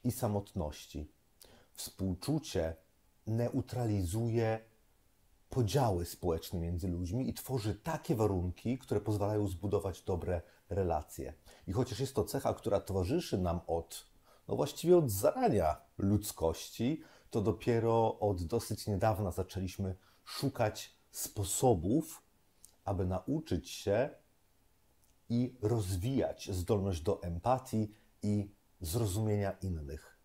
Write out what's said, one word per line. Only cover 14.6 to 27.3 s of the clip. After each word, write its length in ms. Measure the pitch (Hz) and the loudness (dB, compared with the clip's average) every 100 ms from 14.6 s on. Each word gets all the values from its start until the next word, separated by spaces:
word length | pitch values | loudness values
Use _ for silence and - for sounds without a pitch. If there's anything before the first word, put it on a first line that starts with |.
| 143 - 165 180 | -2 0 6 6
od 140 | 139 | 6
zarania 680 | 98 127 254 240 107 78 78 - - | 2 2 4 4 4 4 0 -8 -2
ludzkości, 1040 | 98 104 - - 82 80 - - 120 156 - - - | 2 2 0 0 0 0 -8 -2 0 0 -6 -20 -4
to 100 | 117 | 0
dopiero 800 | 104 - - 117 113 117 110 - | 0 0 2 2 4 4 4 2
od 260 | 104 90 | 0 0
dosyć 420 | 85 117 - 107 - | 0 0 -2 -6 -2
niedawna 440 | 98 110 104 98 | 2 2 2 -2
zaczęliśmy 680 | 85 92 95 92 - 95 92 - _ | -2 -4 -4 -4 -4 -4 -4 -14 _
szukać 720 | - - 139 - 110 107 - _ _ | -14 -4 -2 2 0 0 -14 _ _
sposobów, 1120 | - - - 92 - 127 98 85 139 156 - _ _ _ _ - _ | -10 -8 -4 -2 2 4 4 4 0 0 -14 _ _ _ _ -20 _
aby 220 | 98 95 92 | -4 0 0
nauczyć 640 | 92 - 156 - 87 - | 0 -2 -4 -2 -4 -4
się 400 | - - 104 143 - _ _ _ _ _ _ _ _ _ _ _ | -6 0 2 0 -4 _ _ _ _ _ _ _ _ _ _ _
i 280 | 117 123 - | 0 0 0
rozwijać 880 | 107 117 95 95 110 135 78 - - | 0 2 0 -2 0 2 0 -4 -4
zdolność 500 | 92 87 104 98 85 | -4 2 2 2 0
do 200 | 85 - | 0 -2
empatii 720 | 87 | -2